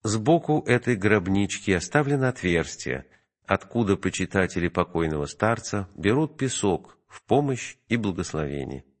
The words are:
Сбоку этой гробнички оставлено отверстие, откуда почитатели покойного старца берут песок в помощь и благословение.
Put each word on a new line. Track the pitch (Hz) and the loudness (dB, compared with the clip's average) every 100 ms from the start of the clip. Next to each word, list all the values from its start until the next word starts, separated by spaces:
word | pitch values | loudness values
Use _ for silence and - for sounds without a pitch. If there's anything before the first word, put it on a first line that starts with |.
Сбоку | 104 110 107 165 - 151 - | -2 0 4 2 2 -2 2
этой | 120 120 110 | 2 2 0
гробнички | 104 104 90 98 98 - - | 4 2 4 0 0 -2 0
оставлено | 90 - 147 139 143 127 | 0 2 0 2 0 0
отверстие, | 123 90 85 76 - - 65 - _ _ _ - | 0 0 0 0 -8 -6 -6 -8 _ _ _ -2
откуда | 98 - 117 104 98 | -2 0 -2 2 2
почитатели | 95 - - 98 90 - 85 | 0 -2 0 0 0 0 -2
покойного | - 85 82 82 76 71 | 0 0 0 0 -2 -6
старца | - 107 113 - 104 95 - | 0 0 0 -4 -6 -6 -2
берут | 98 127 156 156 | 0 2 0 -2
песок | 131 - 101 80 - _ _ | -4 0 0 0 -4 _ _
в | - | -20
помощь | _ 127 147 123 - - _ | _ 2 2 -4 -8 -16 _
и | 117 | -2
благословение. | 104 87 85 80 73 71 65 67 _ _ | -2 -4 -4 -4 -4 -6 -6 -10 _ _